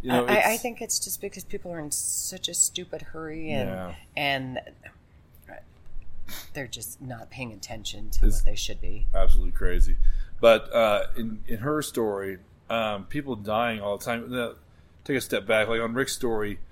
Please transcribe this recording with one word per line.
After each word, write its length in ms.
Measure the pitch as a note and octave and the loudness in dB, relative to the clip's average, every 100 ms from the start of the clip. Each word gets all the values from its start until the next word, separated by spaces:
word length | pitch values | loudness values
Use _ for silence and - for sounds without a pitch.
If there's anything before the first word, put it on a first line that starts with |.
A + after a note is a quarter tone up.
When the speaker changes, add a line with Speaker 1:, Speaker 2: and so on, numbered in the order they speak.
Speaker 1:
You 80 | C3 | 0
know, 140 | B2 | -2
Speaker 2:
I, 80 | B2 | 2
I, 40 | G#3 | 0
I 160 | - | 0
Speaker 1:
it's 80 | A3+ | -2
Speaker 2:
think 180 | B3 A3+ | -6 -10
it's 180 | A3+ - | -8 -6
just 220 | - - | -6 -10
because 240 | G3+ G3 | -10 -14
people 260 | - G3 F3+ | -10 -10 -10
are 100 | E3+ | -12
in 100 | D3+ | -8
such 580 | - - - - F#3 - | -8 -6 -8 -8 -10 -10
a 60 | |
stupid 480 | F3 - - F3+ D#3+ | -2 -2 -2 -12 -12
hurry, 480 | - D#3 D#3+ D#3+ D#3 | -12 -12 -12 -10 -6
and, 160 | C#3+ A#2 | -4 -4
Speaker 1:
Yeah. 260 | F#2 F2+ F2 - - | -6 -10 -12 -14 -6
Speaker 2:
and 440 | C#3+ C3+ C3 B2+ - - - _ _ _ _ - - - - - - - - - - - - | -4 -4 -6 -10 -12 -20 -20 _ _ _ _ -20 -20 -20 -20 -20 -10 -8 -6 -6 -6 -8 -10
they're 120 | - B2+ | -10 -10
just 340 | A#2+ A2 - | -12 -14 -14
not 280 | B2+ A#2 A2+ | -14 -14 -16
paying 220 | - B2 | -14 -14
attention 580 | G#2 - A2+ G2+ F#2+ G2+ | -12 -14 -12 -10 -8 0
to 160 | - - | 6 8
Speaker 1:
It's 100 | - | 8
Speaker 2:
what 60 | |
they 100 | - | 6
should 260 | G#2 - - | 4 0 -4
be. 260 | - - - | -2 2 4
Speaker 1:
absolutely 380 | G2 F#2+ - - | 8 10 10 8
crazy. 440 | - F#2 F2 - - - - - - | 2 4 6 6 8 8 6 2 2
But, 320 | A#2 A2 - | 6 6 4
uh, 320 | A#2+ A2 G#2 F#2+ - | 0 2 2 0 -2
in, 240 | A2+ G#2+ - | -2 -4 -4
in 120 | A#2+ | -2
her 240 | C3+ D3+ | -2 -4
story, 560 | C#3 - A2 G2+ G2 F#2+ - _ _ | -4 -4 -2 -2 -6 -10 -16 _ _
um, 340 | A2+ A2 G#2 F#2+ | -4 -4 -6 -8
people 300 | C#3+ C#3+ A#2 | -8 -6 -10
dying 440 | G2+ G#2+ A#2+ A2 | -4 -2 -2 -4
all 180 | G2+ G2+ | -4 -6
the 60 | |
time. 260 | - A#2 A#2+ | -6 -8 -6
The, 260 | B2 A#2 - _ _ - _ | -6 -6 -10 _ _ -20 _
take 120 | - C3+ | -6 -4
a 40 | |
step 260 | - A2 F#2+ | -2 -6 0
back. 220 | A2 G#2+ | 0 2
Like 120 | A2+ | -2
on 140 | A#2 | -4
Rick's 200 | A#2 C3+ | -4 -6
story 460 | - B2 A2+ G#2 G2 - | -4 -4 -4 -6 -8 -12